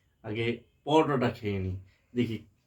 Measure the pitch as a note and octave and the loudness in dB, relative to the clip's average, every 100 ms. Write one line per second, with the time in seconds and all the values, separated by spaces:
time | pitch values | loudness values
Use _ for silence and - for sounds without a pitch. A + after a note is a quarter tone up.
0 | _ _ A2 A2 A#2 A2+ - _ C#3 D#3 | _ _ -6 -2 -2 -2 -8 _ 2 4
1 | C#3+ C3 A#2+ - G#2 G2 F#2 F#2+ - _ | 4 2 0 -2 -4 -2 -4 -6 -10 _
2 | _ A#2+ A2 G#2+ - _ | _ -2 -2 -4 -10 _